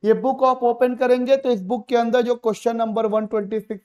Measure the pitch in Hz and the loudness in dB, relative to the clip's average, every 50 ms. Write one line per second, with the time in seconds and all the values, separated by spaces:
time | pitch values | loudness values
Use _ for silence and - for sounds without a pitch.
0 | - 208 220 - - 262 262 254 262 254 254 254 247 240 240 240 254 254 247 226 | 4 2 2 2 2 -2 0 2 2 2 2 2 2 0 2 2 0 0 0 0
1 | 254 247 247 254 247 247 269 269 269 254 247 202 185 180 240 240 - - 247 233 | 2 2 2 2 4 2 2 2 2 0 -2 -2 -2 -4 -6 -6 -4 -2 0 0
2 | 233 233 226 254 240 240 247 240 - 226 208 - - 240 233 233 226 220 214 220 | 0 2 2 0 2 0 -2 -2 0 -4 -4 0 -2 -4 -2 -2 -4 -2 -2 -2
3 | 226 214 202 220 220 208 226 220 208 190 220 220 214 _ 220 202 _ | -2 0 0 -2 -2 -2 -4 -4 -4 -4 -6 -6 -6 _ -14 -14 _